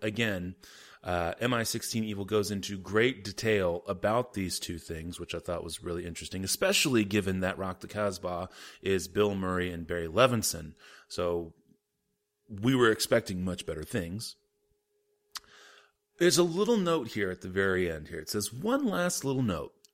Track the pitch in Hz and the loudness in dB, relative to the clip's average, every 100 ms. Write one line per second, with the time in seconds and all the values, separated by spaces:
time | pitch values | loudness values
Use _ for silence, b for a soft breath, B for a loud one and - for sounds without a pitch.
0 | 113 104 113 95 90 92 B B B B | -4 0 0 -2 -6 -10 B B B B
1 | - 87 85 - 120 120 117 117 - 113 | -4 -2 0 -2 0 0 0 -4 -4 -2
2 | 107 98 98 107 95 101 92 98 92 107 | -2 -4 0 2 2 -2 -4 -8 -2 2
3 | 123 131 101 95 113 104 90 87 - 92 | 2 2 -8 -4 2 4 2 0 -4 -2
4 | 101 113 123 98 92 - - 85 - 82 | 2 2 0 -2 -2 -4 -6 -8 -8 -8
5 | 80 82 87 85 - 85 82 - 90 87 | -8 -8 -8 -8 -4 -6 -6 -8 -6 -6
6 | 87 82 - 92 95 - 190 202 151 120 | -6 -8 -8 -6 -2 0 2 4 4 4
7 | 101 104 95 92 92 95 95 92 98 104 | 4 2 2 0 0 -2 -6 -8 -8 -2
8 | 104 92 90 87 92 B B B 95 95 | -2 -2 -4 -4 -6 B B B 0 0
9 | 90 104 104 98 92 90 90 85 80 87 | 0 2 2 2 0 0 -2 -4 -4 -4
10 | 82 87 127 120 - 82 78 - B B | 0 4 4 4 0 -4 -8 -16 B B
11 | B - 87 85 82 - _ _ _ _ | B -2 0 0 -2 -12 _ _ _ _
12 | _ _ _ _ - 104 117 131 113 107 | _ _ _ _ -14 -2 2 6 6 4
13 | - 117 - 90 92 87 - 85 92 117 | 4 2 2 -2 -2 -4 -6 -8 -4 -4
14 | 85 101 - - _ _ _ _ _ _ | -2 -6 -8 -12 _ _ _ _ _ _
15 | _ _ _ - B B B B B B | _ _ _ -16 B B B B B B
16 | _ - 175 160 175 165 208 233 175 160 | _ 2 4 6 4 4 2 4 2 0
17 | 117 - 98 90 98 92 98 92 90 80 | 0 -2 -2 -4 -4 0 2 2 2 -2
18 | 78 82 78 104 104 120 208 277 262 180 | -8 -10 -6 -4 -4 -4 0 0 2 0
19 | 175 - 131 131 120 82 71 - _ | 0 -2 -2 0 0 0 -4 -12 _